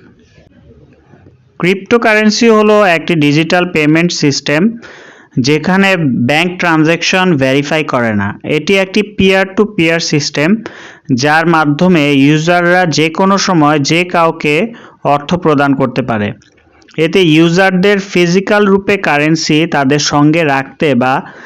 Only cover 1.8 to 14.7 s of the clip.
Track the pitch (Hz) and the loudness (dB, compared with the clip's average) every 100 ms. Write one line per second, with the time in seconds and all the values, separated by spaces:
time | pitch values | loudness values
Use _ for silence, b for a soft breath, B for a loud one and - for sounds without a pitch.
1.8 | 190 240 226 214 214 208 233 214 214 214 | 0 0 2 2 2 2 2 4 4 2
2.8 | 202 165 156 175 143 147 165 180 180 165 | 2 0 -2 0 2 0 0 0 0 0
3.8 | 151 160 175 - 147 135 - 147 208 226 | 2 2 0 0 -2 -2 -2 -2 -2 -4
4.8 | B B B B B 143 123 151 147 190 | B B B B B -4 0 0 0 0
5.8 | 196 190 151 120 120 147 175 180 175 160 | 2 0 -2 -2 0 0 -2 -2 0 2
6.8 | 156 165 - 190 185 147 135 135 147 160 | 2 0 -2 0 0 0 0 0 -2 -4
7.8 | 156 131 117 104 101 - - 151 165 196 | -2 -2 -2 -2 -4 -8 -6 -4 0 0
8.8 | 190 214 208 - 190 190 190 190 202 - | 0 -2 -4 0 2 2 0 -2 -2 -2
9.8 | 165 165 165 151 143 139 151 226 B B | 0 0 -2 -4 -2 -2 0 0 B B
10.8 | B B - 127 143 156 165 160 147 147 | B B -6 -2 0 0 2 0 0 0
11.8 | 180 175 143 139 139 151 160 175 175 180 | 2 2 2 2 2 2 0 0 2 2
12.8 | 180 143 160 160 190 196 - 175 147 156 | 0 0 -2 0 0 0 0 2 2 0
13.8 | 135 160 175 180 165 160 151 151 226 | 0 -2 0 0 -2 -2 -2 -2 -2